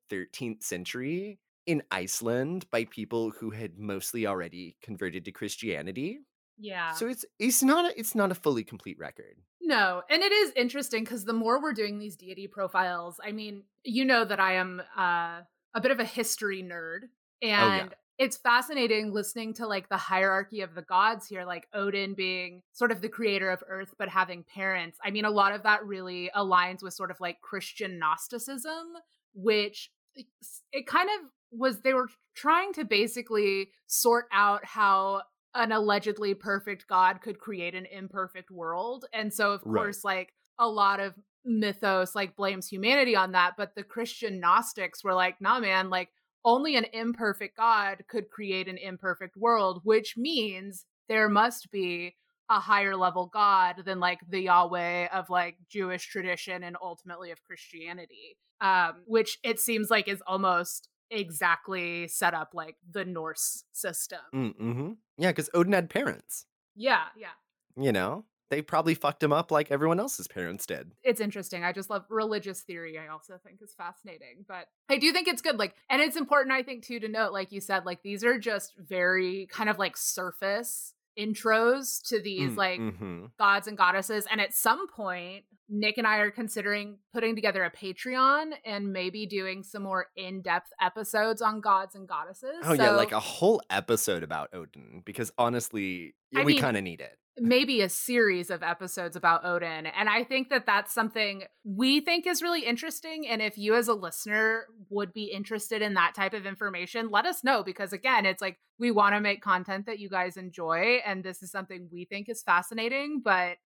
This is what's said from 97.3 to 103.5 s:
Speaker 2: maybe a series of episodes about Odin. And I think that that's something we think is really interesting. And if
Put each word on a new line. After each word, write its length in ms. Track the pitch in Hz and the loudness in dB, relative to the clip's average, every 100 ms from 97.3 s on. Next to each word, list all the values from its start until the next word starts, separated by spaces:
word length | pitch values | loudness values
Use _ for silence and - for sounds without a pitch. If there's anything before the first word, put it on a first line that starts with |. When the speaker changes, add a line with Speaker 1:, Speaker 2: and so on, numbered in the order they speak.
| - | -2
Speaker 2:
maybe 420 | 233 254 277 240 | 4 4 4 2
a 80 | 190 | 2
series 640 | - - 240 214 180 175 | -2 0 4 4 2 -2
of 100 | 175 | -4
episodes 540 | 170 170 185 - 175 165 | -4 -4 -6 -6 -6 2
about 280 | 170 165 | 4 4
Odin. 440 | 180 175 170 160 156 | 2 0 -2 -4 -6
And 200 | - 214 | 0 2
I 160 | 220 | 2
think 260 | 240 262 262 | 2 -2 0
that 180 | 247 233 | 0 2
that's 260 | 202 208 | 2 2
something 520 | - 220 226 208 196 190 _ | -2 -2 0 -2 -2 -14 _
we 360 | 208 196 262 285 | -8 2 4 4
think 280 | 294 339 359 | 4 0 0
is 160 | 349 | 0
really 200 | 349 339 | 0 0
interesting. 640 | 233 240 320 - 320 311 285 | 0 -2 -4 -10 -10 -8 -4
And 140 | 226 | -2
if 160 | 214 | -2